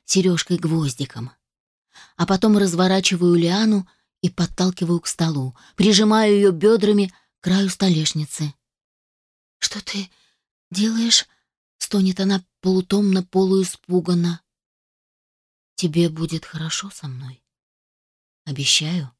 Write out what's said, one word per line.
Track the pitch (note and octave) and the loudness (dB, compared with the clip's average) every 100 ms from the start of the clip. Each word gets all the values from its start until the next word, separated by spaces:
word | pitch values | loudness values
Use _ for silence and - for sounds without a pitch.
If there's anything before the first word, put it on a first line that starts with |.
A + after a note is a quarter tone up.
| - | -4
серёжкой-гвоздиком. | F#3+ F#3 E3+ - F3 E3 E3 D3 B2 C3+ - A#2+ - _ _ _ _ _ - - - | 0 2 0 -2 -2 0 -2 -2 -4 -10 -10 -14 -16 _ _ _ _ _ -20 -14 -4
А | |
потом | E3+ F#3 A3 G#3 | -2 2 4 4
разворачиваю | G3 E3+ F#3 F#3+ F#3 F3+ F3 | 2 2 2 2 0 2 4
Лиану | F3 E3+ F#3+ A3 G#3 F#3 _ _ _ | 4 2 2 2 0 -2 _ _ _
и | F3+ | -4
подталкиваю | - E3+ - F#3 F3+ E3+ E3+ | -2 -4 -2 -2 -2 -2 -2
к | - | -4
столу, | - E3 D3 C3 - _ - | -4 -2 -2 -6 -10 _ 0
прижимаю | G#3 G3 G#3+ A3 G#3+ | 4 4 4 4 4
её | G3+ G3+ | 4 4
бёдрами | E3+ G3+ A3+ G#3 G#3 G3 - _ _ | 4 2 4 4 2 0 -6 _ _
к | |
краю | F3 F#3+ G3 | -2 0 0
столешницы. | - F#3+ D#3+ D#3 D#3 D3 - D3+ - _ _ _ _ _ _ _ _ _ _ | 0 0 2 0 -4 -6 -6 -8 -8 _ _ _ _ _ _ _ _ _ _
«Что | - G#3 | -8 -6
ты | - G3+ F#3 _ _ _ _ _ _ | -8 -8 -10 _ _ _ _ _ _
делаешь?» — | F3+ A3 A3+ A#3 - - _ _ _ _ - | -2 -2 0 2 0 0 _ _ _ _ -14
стонет | - G#3 F#3+ F#3 | -4 0 0 0
она | F#3+ G3 - _ | 0 -2 -4 _
полутомно, | F#3 F#3 F3+ G3+ G3+ F#3+ | -2 -2 0 0 2 0
полуиспуганно. | F#3 F#3 F#3+ F#3+ F#3 - - F3+ E3+ F3 E3+ E3+ _ _ _ _ _ _ _ _ _ _ _ _ _ | 0 0 2 2 -2 -8 -4 -2 0 0 0 -4 _ _ _ _ _ _ _ _ _ _ _ _ _
«Тебе | - F3+ D#3 E3+ | -6 -2 0 0
будет | D#3+ D#3+ D#3+ - | -2 -6 -8 -10
хорошо | D#3+ D#3+ - G3 | -12 -8 -8 -10
со | - D3 | -14 -14
мной. | B2+ C3 B2+ _ _ _ _ _ _ _ _ _ _ - | -12 -14 -18 _ _ _ _ _ _ _ _ _ _ -10
Обещаю», — | C3+ C#3 - D#3 F3 C3+ _ | -6 -2 -2 -2 -4 -6 _